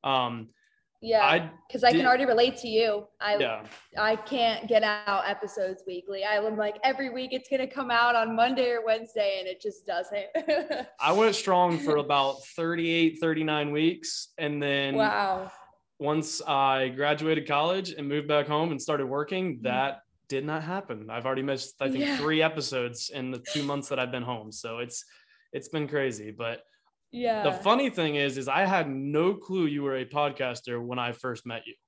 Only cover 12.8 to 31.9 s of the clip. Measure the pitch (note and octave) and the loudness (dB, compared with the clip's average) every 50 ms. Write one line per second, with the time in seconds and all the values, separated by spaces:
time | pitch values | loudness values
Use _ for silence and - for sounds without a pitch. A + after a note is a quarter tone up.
12.8 | E3+ E3+ E3 E3 E3 D#3+ D#3+ D#3 D#3+ E3 D#3+ D#3 D#3+ D#3 D3+ D3+ D3 D3 D3 D3+ | 0 0 2 4 4 4 2 2 0 0 2 2 0 0 0 0 0 0 0 2
13.8 | D#3 E3 F3+ E3 - - - - - - _ - E3 D3 D3 D3 D3 C#3+ C#3 C#3 | 2 2 2 0 -6 -8 -8 -8 -10 -12 _ -6 -4 -4 -2 -2 -2 0 0 0
14.8 | C#3 C#3 C3+ C#3+ G#3+ G#3+ G#3+ G#3 G3+ G3 F#3+ F#3 F#3+ F#3 - - - - _ _ | 0 0 2 2 2 2 2 0 0 0 -2 -4 -4 -10 -14 -20 -20 -20 _ _
15.8 | _ _ _ _ D3 C#3+ D3+ D#3 D3+ D#3 - - - - D3 C#3 C#3 C3+ C3+ C3+ | _ _ _ _ -2 0 0 0 0 -2 -6 -8 -2 0 2 4 4 4 4 2
16.8 | C3 C3 B2+ C3 C#3+ D3 D3+ D3 D#3 D#3+ D#3+ D#3 C#3+ D3 D3 C#3+ D3+ E3 F3+ G3 | 2 -2 -2 0 0 0 2 2 2 0 0 0 0 0 0 0 2 2 0 -2
17.8 | F#3+ F3 - - D3 C#3 C#3+ D3+ D3 D3 D3+ D3 C#3+ C#3+ D3+ D3 D#3+ E3+ D#3 C3+ | -4 -6 -8 -8 -6 -2 -2 -2 0 2 2 2 2 2 2 0 2 0 -2 -4
18.8 | - - D#3 D3 C#3 C3+ C3 C#3+ D3+ D3 G3 F#3 F#3 F#3 D3 A#2+ A2 B2+ B2 B2+ | -2 -2 -2 -2 0 -2 -2 -4 -4 -2 -4 -4 -2 -4 -4 -4 -4 -2 0 0
19.8 | C3+ C#3 C#3 - _ _ _ _ _ _ C#3 C3+ C#3 D3+ D#3 D#3 D#3 D#3 F3+ G3 | 0 0 -2 -6 _ _ _ _ _ _ -6 -4 -4 -2 -4 -6 -4 -4 -6 -6
20.8 | G3 - B2 G#2+ G#2+ G#2+ A2+ A#2 A#2 C3 C3 C3 C3+ C#3 C#3 C3 - - - _ | -6 -8 -12 -12 -10 -8 -8 -4 -2 -2 -2 -2 -2 -2 -4 -4 -6 -12 -10 _
21.8 | C#3 C3+ C3 C3 C#3+ C#3+ C#3+ - C#3+ D3+ D#3 D#3 D#3+ D#3+ D#3 D#3+ C3+ B2 C3+ B2+ | -4 -2 -2 0 -2 -2 -2 -2 0 0 2 4 4 2 2 0 -6 -4 -4 -4
22.8 | B2 A#2+ A#2+ A#2 - - - C#3+ B2+ B2+ C3 A#2+ B2 - - D3+ C#3+ C#3 C#3+ C#3+ | -4 -4 -6 -8 -10 -8 -8 -6 -6 -6 -6 -8 -8 -6 -4 -4 -2 -2 -2 -4
23.8 | C3+ - C#3+ C3 B2+ B2 B2 B2+ A#2+ A#2+ B2+ A#2 G#2+ G#2+ G#2+ - - A#2 A2+ A#2 | -4 -4 -4 -4 -2 -2 -4 -6 -4 -4 -6 -6 -8 -12 -14 -12 -10 -10 -8 -8
24.8 | A#2+ B2 B2 - - _ - _ _ _ _ _ _ _ - D3 C#3 - - D#3 | -8 -8 -10 -12 -14 _ -20 _ _ _ _ _ _ _ -12 -12 -12 -6 -4 -4
25.8 | D3+ C#3 D3 D3 C3+ C3 A#2 G#2 G#2 G#2+ G#2+ - A#2+ A#2 A#2 A#2 - _ _ _ | -4 -2 -2 -2 -2 -2 -4 -6 -10 -12 -10 -8 -6 -6 -6 -8 -12 _ _ _
26.8 | _ _ _ _ _ _ - A#3+ B3 A#3 A3+ G#3+ G#3 F#3+ F#3 F#3 F#3+ F#3+ A3+ B3+ | _ _ _ _ _ _ -10 -6 -2 -2 0 0 0 0 -2 0 4 4 4 4
27.8 | C#4 C4 - - E3 D#3 D3 D3 C#3+ C#3 C3 C3+ C3 C3 C3+ D3+ G3 F#3 F#3+ F#3 | 4 0 0 -2 -2 0 0 0 0 0 -2 -4 -4 -2 0 2 2 2 2 0
28.8 | D#3+ D3 C3+ C3+ C3+ C#3+ D3 D3+ E3 F#3 G3+ F#3+ - - F#3 F#3+ F3 D3+ D3 D3 | 0 -2 -4 -6 -6 -2 0 2 2 2 0 -2 -6 -6 -2 0 0 0 0 -2
29.8 | C#3+ C#3 C3+ C3 C3 B2 C3+ D3 D3 C#3+ C3+ C3 C#3 B2+ A#2+ A#2 - - A#2+ A#2+ | -2 -2 -4 -4 -6 -4 -2 0 0 0 0 -2 -4 -4 -4 -6 -8 -6 -6 -6
30.8 | A#2+ A#2+ B2 B2+ A#2+ A#2+ A#2 A#2 - C3 A#2+ A2+ - A#2+ A#2 A2+ G#2+ A2+ G#2+ _ | -6 -4 -4 -4 -4 -4 -6 -6 -6 -8 -8 -6 -8 -10 -12 -10 -12 -14 -20 _
31.8 | _ _ | _ _